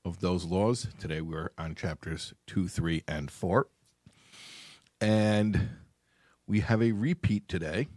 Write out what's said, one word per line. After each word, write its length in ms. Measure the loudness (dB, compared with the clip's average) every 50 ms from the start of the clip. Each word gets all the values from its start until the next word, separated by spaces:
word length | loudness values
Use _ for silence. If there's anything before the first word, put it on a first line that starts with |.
| -8
of 140 | -8 -6 -2
those 260 | 0 0 0 0 0
laws. 440 | 0 0 2 2 2 2 0 -4 -8 -8 -8
Today 220 | -8 -6 -6 -6
we're 280 | -6 -6 -6 -6 -6 -8 -8 -8
on 160 | -8 -8 -6
chapters 600 | -6 -4 -6 -6 -6 -8 -8 -8 -8 -8 -12 -16 _ _
two, 220 | -6 -2 -2 -2 -2
three, 340 | -2 -2 0 0 0 -2 -2 -4
and 240 | -6 -6 -6 -8
four. 340 | -8 -6 -2 2 2 2 2 0 _ _ _ _ _ _ _ -20 _ _ _ -20 -20 -20 -20 -20 -20 -20 -20 -20 -20 -20 _ _ _ 0
And 680 | 2 4 4 6 4 4 4 4 4 4 2 2 0 -2 -4 -10 -18 -20 _ _ _ _ _ _ _ _ _ _ _
we 140 | 0 0 2
have 240 | 2 4 4 4 4
a 80 | 4
repeat 560 | 2 2 2 0 0 2 0 2 0 0 -2 -2
today 400 | -6 -4 -4 -2 -2 -2 -2 -4 -6